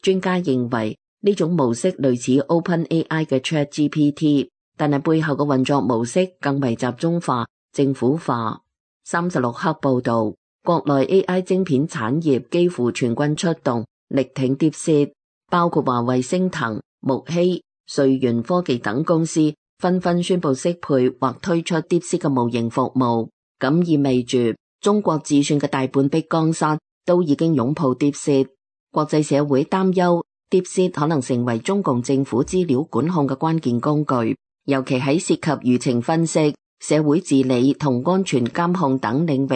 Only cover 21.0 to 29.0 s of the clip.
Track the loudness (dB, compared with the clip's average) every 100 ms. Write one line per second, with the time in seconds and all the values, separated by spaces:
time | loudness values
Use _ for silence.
21 | 2 0 -4 -4 -2 -2 0 -4 0 -2
22 | 0 -2 0 0 0 -2 -2 -2 -2 0
23 | 0 0 -2 _ _ _ 0 0 2 2
24 | 2 0 0 0 0 -2 _ _ 0 2
25 | 2 -2 2 2 2 0 0 -2 -2 0
26 | 2 0 0 0 0 0 -2 -2 _ _
27 | 0 2 2 2 2 2 0 0 0 2
28 | 0 0 0 0 0 _ _ _ _ -4